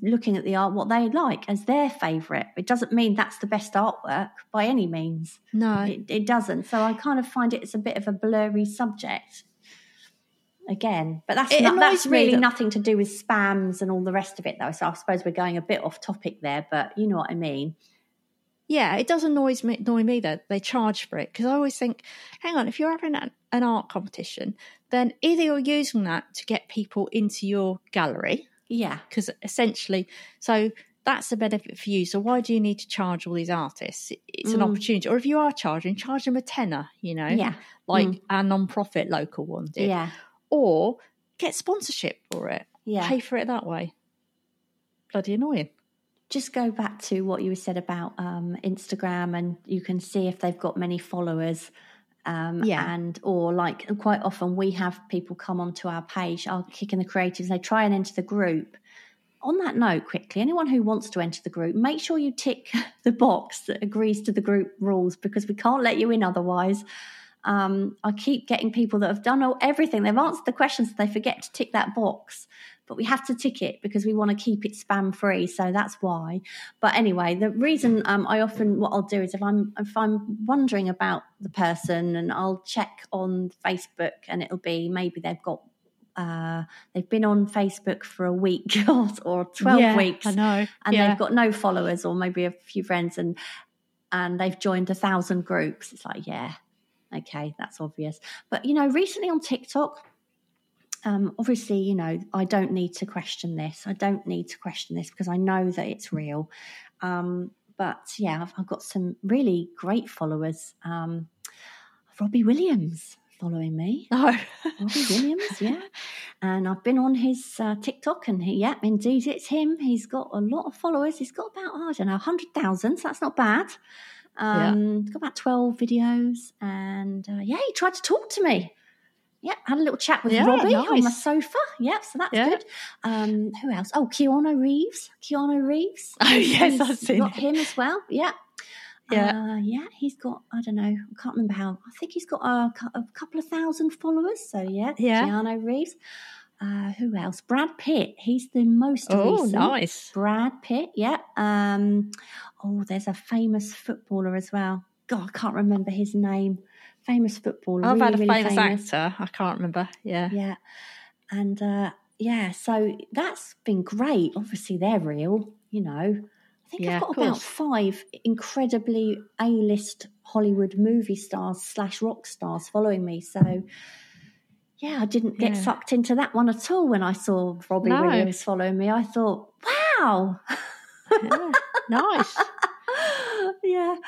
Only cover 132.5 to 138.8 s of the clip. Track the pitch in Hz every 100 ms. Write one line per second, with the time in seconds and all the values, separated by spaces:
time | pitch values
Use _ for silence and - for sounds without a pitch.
132.5 | 381 - - - - 226 220 214 214 214
133.5 | 208 262 190 196 302 240 - 277 277 302
134.5 | 285 262 285 381 - - _ - 294 285
135.5 | 285 269 302 370 - - - 262 247 247
136.5 | 254 - 269 254 247 - 208 262 - 277
137.5 | 311 302 - 254 381 - 254 339 - -
138.5 | - - -